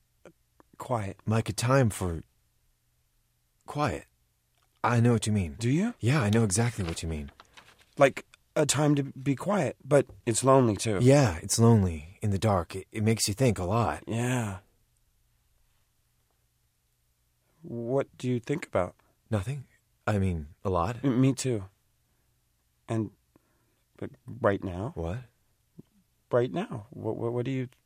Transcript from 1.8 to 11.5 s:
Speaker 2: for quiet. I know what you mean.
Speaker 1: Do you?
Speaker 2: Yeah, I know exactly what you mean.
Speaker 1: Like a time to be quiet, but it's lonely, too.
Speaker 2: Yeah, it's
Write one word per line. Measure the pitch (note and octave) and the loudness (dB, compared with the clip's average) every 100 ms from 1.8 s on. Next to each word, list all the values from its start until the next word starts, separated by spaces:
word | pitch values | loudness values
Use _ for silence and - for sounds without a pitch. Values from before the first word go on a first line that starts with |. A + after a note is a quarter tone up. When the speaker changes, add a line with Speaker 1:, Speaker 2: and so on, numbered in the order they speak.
| A#2 | 4
Speaker 2:
for | - F2+ E2 - _ _ _ _ _ _ _ _ _ _ _ _ _ - | 0 -4 -6 -10 _ _ _ _ _ _ _ _ _ _ _ _ _ -10
quiet. | C#3+ C#3+ D2 - _ _ _ _ _ _ _ | -4 -2 -4 -10 _ _ _ _ _ _ _
I | A2 A#2+ | 0 4
know | A#2+ | 4
what | A2+ A2 | 4 2
you | |
mean. | G#2 E2 D2 | 0 0 -2
Speaker 1:
Do | A#2+ | 0
you? | D3+ A#3 - | 0 -2 -2
Speaker 2:
Yeah, | A2 D3+ | 0 2
I | G#2 | 4
know | A#2 | 4
exactly | A2 F#2 A#2+ A2 | 2 2 -2 -2
what | E2+ E2 | -6 -6
you | E2 | -6
mean. | D#2 C#2+ - - - - _ _ - | -6 -10 -16 -20 -20 -20 _ _ 2
Speaker 1:
Like | C#3 - - _ _ D#3+ | 2 2 -16 _ _ -2
a | D3 | 0
time | C3 D3+ C#3+ | 2 2 2
to | |
be | C3+ C3 C3 C3 | -2 -6 -4 -4
quiet, | F3 G3+ B2+ - C3+ | -2 -2 -2 -4 2
but | C#3+ - - - | 2 2 -4 -4
it's | G#2+ | 0
lonely, | C3 C3+ A#2 F#2+ | 4 6 6 2
too. | A2+ G2 | -2 4
Speaker 2:
Yeah, | B2 C#3+ B2 E2 | 6 6 4 0
it's | G2+ | -4